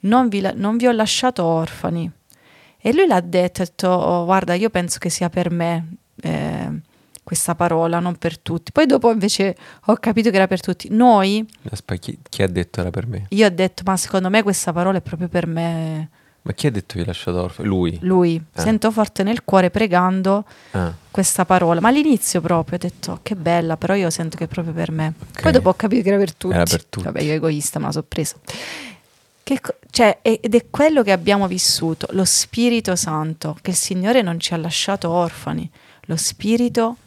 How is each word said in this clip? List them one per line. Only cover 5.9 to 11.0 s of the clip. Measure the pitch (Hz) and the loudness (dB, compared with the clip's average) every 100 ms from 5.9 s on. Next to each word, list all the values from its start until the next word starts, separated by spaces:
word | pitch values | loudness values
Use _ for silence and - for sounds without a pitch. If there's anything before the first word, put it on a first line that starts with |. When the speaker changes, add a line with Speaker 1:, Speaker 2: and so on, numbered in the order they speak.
| 180 _ - | -14 _ -10
Speaker 1:
eh, | 160 156 147 156 147 156 - _ _ - | -6 -4 -4 -6 -6 -8 -12 _ _ -20
questa | - 165 - | -8 -4 -4
parola, | 165 175 165 165 170 | 0 0 2 0 0
non | 180 170 | -2 -4
per | 170 160 | -6 -6
tutti." | - 165 - | -8 -8 -2
Poi | - 294 | 2 4
dopo | 269 240 | 4 4
invece | 220 190 - 190 180 - - - | 2 0 0 -2 -2 -14 -8 0
ho | 226 | 0
capito | 226 214 226 | 2 2 2
che | 190 | 4
era | 190 | 2
per | 185 | 0
tutti. | - 175 - | -4 -6 -2
Noi | 220 | 4